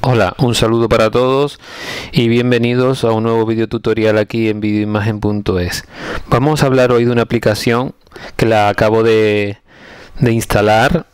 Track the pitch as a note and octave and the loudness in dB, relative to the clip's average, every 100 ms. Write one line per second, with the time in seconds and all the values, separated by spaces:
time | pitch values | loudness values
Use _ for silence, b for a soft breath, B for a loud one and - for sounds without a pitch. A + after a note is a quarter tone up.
0 | B2 A#2+ F#2+ - B2 A2+ A2+ A#2 A2+ A2 | 0 2 0 0 -2 0 0 2 2 2
1 | A2 A#2 B2+ C3+ C#3+ - B B B B | 2 2 0 0 -2 -6 B B B B
2 | B - A#2 A#2+ B2 A#2+ A#2+ B2 B2+ C3 | B -2 2 2 2 0 0 0 0 0
3 | A#2 A2+ A2+ A2+ A2+ A2+ A2 A2+ A2+ A2 | 0 0 0 0 0 -2 -2 -4 -2 0
4 | A2 G#2+ G#2+ A#2 A2 G#2+ G#2+ G#2 G#2 G#2+ | 2 0 0 -2 -2 -2 -2 -2 0 -2
5 | G#2 G#2 G#2 G#2 G2+ F#2+ F2+ - - B | -2 -2 -2 -2 -2 -2 -2 -6 -12 B
6 | B B B B2 C#3 D3+ C#3+ C3 B2 A#2+ | B B B 0 0 0 2 2 4 2
7 | A#2+ A#2+ A2+ A#2 A2 G#2 - A#2 C3 - | 2 0 0 0 0 0 0 -2 -2 -10
8 | _ B B - A#2 A2 G#2 G2+ A2 A2 | _ B B -2 0 2 2 2 2 2
9 | A2+ A2 G#2+ G#2 G2+ G2+ _ B B B | 2 2 2 0 -4 -8 _ B B B
10 | B - A#2+ A#2 A2+ G#2+ G#2 A2 C3 E3 | B -2 0 0 0 0 4 4 2 0
11 | - | -4